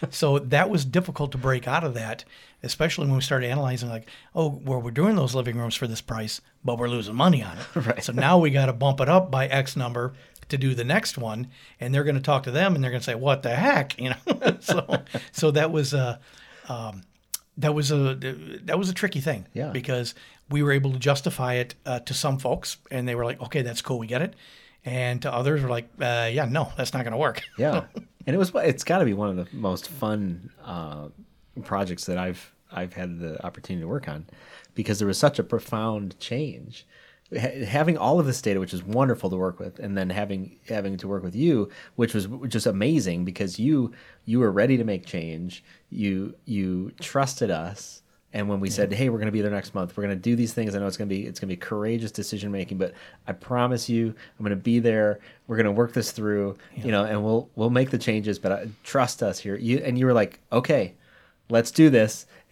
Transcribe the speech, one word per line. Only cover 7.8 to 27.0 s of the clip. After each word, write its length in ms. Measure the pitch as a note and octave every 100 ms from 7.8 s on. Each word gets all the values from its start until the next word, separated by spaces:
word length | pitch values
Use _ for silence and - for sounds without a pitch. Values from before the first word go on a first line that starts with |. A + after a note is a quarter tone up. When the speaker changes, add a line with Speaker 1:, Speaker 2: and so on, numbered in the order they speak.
| A2+
Speaker 2:
Right. 160 | -
Speaker 1:
So 80 | -
now 260 | A#2+ C#3 F3+
we 120 | D#3+
gotta 220 | C3+ C3
bump 280 | A#2+ C#3 C3+
it 80 | C3+
up 220 | F#3 F#3
by 160 | C3 C3+
X 300 | C3+ C3+ -
number 380 | A#2+ A#2+ B2+ C3+ - - -
to 100 | C#3
do 160 | C3+
the 100 | A#2+
next 320 | A#2+ G3 - -
one, 300 | A#2 G#2+ B2 - - _
and 160 | B2
they're 100 | C#3
gonna 160 | D3 C#3
talk 220 | C#3 C3+
to 80 | C3+
them, 240 | C3+ G3
and 80 | D#3
they're 80 | B2+
gonna 120 | B2
say, 100 | B2+
"What 300 | A#2 C#3 C3+
the 100 | A#2+
heck?" 440 | B2+ C4 D#3+ C3+ -
You 100 | B2+
know? 60 | - - - C4+ -
<laughs> 40 |
So, 440 | - F3 - C3 - B2 -
so 200 | - D#3+
that 180 | D3 D#3+
was 240 | D#3 C3+
a, 240 | C#3+ B2+ A#2 - - - - -
um, 340 | A#2+ A2+ G2 - _ _ - _ -
that 160 | D3+
was 160 | D3+ C#3
a, 240 | D3 C3+ C3 C3 D3+ D#3 -
that 140 | - E3
was 100 | F#3
a 60 |
tricky 260 | F#3 G3 C#3+
thing 260 | D3+ A2+ F#2
Speaker 2:
Yeah. 180 | A#2 C#3+
Speaker 1:
because 440 | B2 C3 B2 A#2 - - - -
we 120 | D3
were 100 | C#3+
able 200 | C#3 C3+
to 60 | C3
justify 560 | C#3 C3+ F3 - B2+
it, 200 | B2 B2 - C#3+
uh, 140 | B2
to 140 | -
some 240 | C3+ D3 C3+
folks, 380 | B2+ F3 - - _
and 160 | C3 B2
they 60 |
were 100 | A#2+
like, 160 | A#2+ C3+
"Okay, 220 | B2 D3
that's 200 | A#2+ A2+
cool, 160 | - B2
we 80 | A2
get 160 | B2
it." 120 | G3 - - - - _
And 360 | B2+ B2+ B2 B2
to 100 | C#3
others 300 | A#2+ C3+ D3+
were 60 | C3
like, 200 | A#2+ A#2 -
"Uh, 280 | B2 A#2+ A#2
yeah, 120 | C3
no, 280 | B2+ C#3+ - -
that's 160 | B2
not 100 | C3